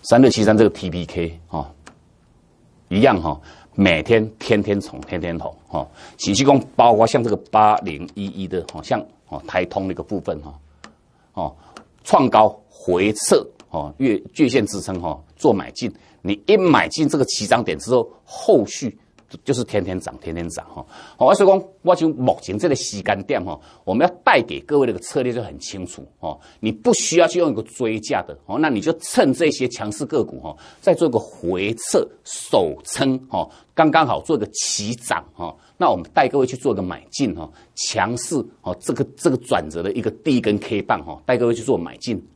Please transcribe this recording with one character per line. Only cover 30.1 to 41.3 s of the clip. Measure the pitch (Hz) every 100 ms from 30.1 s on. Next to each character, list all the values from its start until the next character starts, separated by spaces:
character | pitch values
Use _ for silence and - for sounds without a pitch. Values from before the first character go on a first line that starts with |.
| 151
股 | - 127
哈， | 80 - - -
再 | -
做 | 170 165
个 | 113
回 | - - 85 90 98
撤、 | 113 - 180 - -
守 | - - - 123 85 67
撑 | - - 139 131 127
哈， | 95 80 - _
刚 | - 160
刚 | 160 147
好 | 78
做 | - 156
个 | 101
起 | - - - 104
涨 | 123 - 82 -
哈。 | - 85 - _ _
那 | 165
我 | 95
们 | 80
带 | - 131
各 | 139
位 | 131
去 | 127
做 | 143
个 | 98
买 | 92 85 _
进 | - 131
哈， | 82 78 _ _
强 | - - 107 - 120
势 | - 151 117 _
哦， | - -
这 | -
个， | 131 135 -
这 | -
个 | 127
转 | - 104 78
折 | 80
的 | 90
一 | 117
个 | 107
第 | - - 127
一 |
根 | 107 104
K | - 107
棒 | 92 107
哈， | 76 76
带 | -